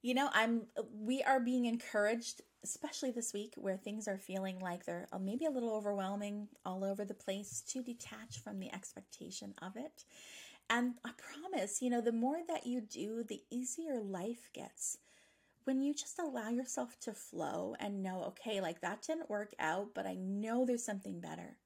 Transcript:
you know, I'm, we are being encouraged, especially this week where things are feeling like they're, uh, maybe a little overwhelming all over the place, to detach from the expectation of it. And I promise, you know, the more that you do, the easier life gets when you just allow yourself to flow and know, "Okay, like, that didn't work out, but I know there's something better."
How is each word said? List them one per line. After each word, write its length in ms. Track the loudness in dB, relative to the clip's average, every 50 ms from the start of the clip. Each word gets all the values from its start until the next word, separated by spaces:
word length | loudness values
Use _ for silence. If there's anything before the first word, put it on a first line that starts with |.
| 2
you 100 | 4 4
know, 160 | 4 4 6 6
I'm, 340 | 6 6 6 4 2 2 0 -4 -6 -4 -4 -6
we 300 | -6 0 0 2 4 6
are 180 | 6 6 6
being 240 | 6 6 6 6 6
encouraged, 760 | 4 4 0 -2 2 4 6 6 6 6 4 0 -4 -8 -10 -14 _ _ _ -8
especially 480 | -8 -6 -4 -4 -6 -4 0 0 0
this 220 | 0 0 -2 0 -2
week 220 | -2 -4 -4 -6
where 220 | -4 0 0 0 0
things 280 | 0 -4 -4 -2 0
are 120 | -2 -2 -2
feeling 400 | -2 -2 -2 0 0 0 -2 -2
like 240 | -2 -2 -2 -2 -2
they're, 240 | -4 -4 -4 -4 -6
uh, 80 | -4 -2
maybe 280 | 0 0 0 2 2
a 40 | 2
little 240 | 2 2 2 2 0
overwhelming 760 | 2 2 2 2 2 2 0 0 0 -2 -2 -4 -4 -6 -8 -12 -8 _
all 180 | -4 -2 0 0
over 200 | 0 2 0 0
the 80 | -4 -4
place, 480 | -6 -2 -2 -2 -2 -2 -6 -8 -8 -6 -4
to 140 | -4 -4 -4
detach 580 | -4 -6 -8 -8 -12 -10 -12 -12 -12 -12 -10
from 180 | -8 -6 -6 -6
the 100 | -6 -6 -6
expectation 840 | -8 -8 -10 -12 -12 -14 _ -14 -12 -12 -10 -8 -8 -10 -10 -10 -8 -10
of 120 | -8 -6
it. 280 | -6 -8 -8 _ -14 -20 _ -20 -20 -18 -16 -16 -16 -16 -18 -20 -20 _ _
And 300 | 4 4 4 2 0 -2 -8
I 100 | -10 -10
promise, 680 | -8 -14 -14 -12 -10 -6 -2 0 0 0 2 0 2
you 80 | 4 4
know, 140 | 4 6 6
the 100 | 6 4
more 300 | 6 4 4 4 2 0
that 200 | 0 -2 -2 0
you 160 | 0 0 0 0
do, 420 | -2 -4 -4 -2 -2 0 -2 -2
the 180 | -2 -4 -8 -6 _
easier 520 | -4 -2 -2 -2 -4 -4 -2 0 0 0
life 500 | 0 0 -2 0 0 -2 -2 -4 -8 -14 _
gets 460 | -10 -10 -10 -8 -4 -4 -4 -4 -4 _ _ -20 -20 -20 _ _ _ _ _ _ _ _
when 160 | 2 2 4
you 140 | 4 2 2
just 240 | 0 -4 -6 -4 -2
allow 320 | -2 -2 0 -2 0 0
yourself 500 | 0 0 0 0 -2 -2 -2 -2 -4 _
to 140 | -6 -6 -6
flow 600 | -6 -10 -10 -4 -2 -2 0 0 0 -2 -2 -2 -2
and 220 | -4 -2 -2 0 0
know, 200 | 0 0 -2 -2
"Okay, 360 | -4 -6 -6 -4 -2 0 0
like, 200 | 0 0 -2 -2
that 200 | -2 -2 -2 -2
didn't 300 | -2 -2 -2 -2 0 -2
work 240 | -2 -2 -2 -4 -4 0
out, 360 | 0 2 2 2 0 -2 -4
but 120 | -4 -2
I 80 | -2 -2
know 520 | -2 -2 -2 0 0 0 2 4 4 4
there's 180 | 4 4 2 2
something 360 | -2 -4 -4 -4 -6 -8 -6
better." 360 | -6 -8 -8 -8 -10 -12 -14 _ _